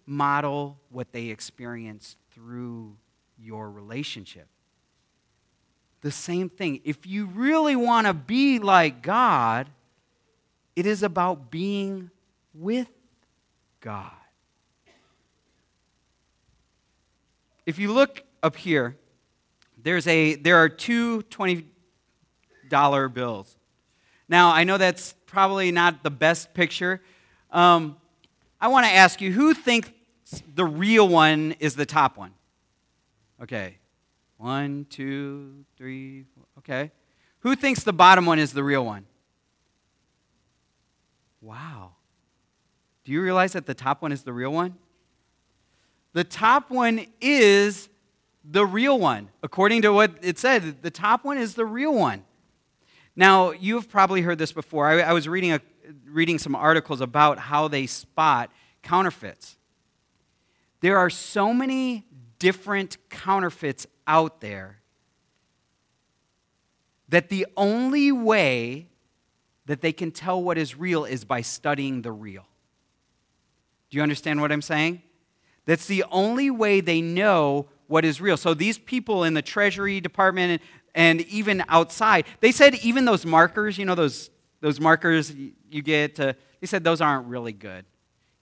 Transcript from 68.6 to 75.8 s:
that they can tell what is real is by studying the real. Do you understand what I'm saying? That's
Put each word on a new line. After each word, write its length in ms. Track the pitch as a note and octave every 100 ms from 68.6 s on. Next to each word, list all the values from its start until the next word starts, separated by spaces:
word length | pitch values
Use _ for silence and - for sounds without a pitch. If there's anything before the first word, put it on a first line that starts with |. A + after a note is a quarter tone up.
| A#2 C#3 F3 _ _ _ _ _ _ _ C#3+
that 140 | C#3+
they 120 | E3
can 200 | D#3 E3+
tell 300 | - F3 F#3
what 140 | F3+ D#3+
is 200 | C#3+ C3+
real 280 | F3+ D#3+
is 200 | B2 B2+
by 180 | - B2
studying 600 | A#2 - D3+ C#3 C#3 B2+
the 100 | A#2
real. 340 | G#2+ G#2+ F#2+ _ _ _ _ _ _ _ _ _ _ _ _ _ _ _
Do 60 | C#3
you 60 |
understand 380 | D3+ C#3+ D#3 D3
what 120 | D3
I'm 100 | D3
saying? 400 | C#3+ D3+ D#3+ F3 _ _ _ _ _ _ -
That's 200 | E3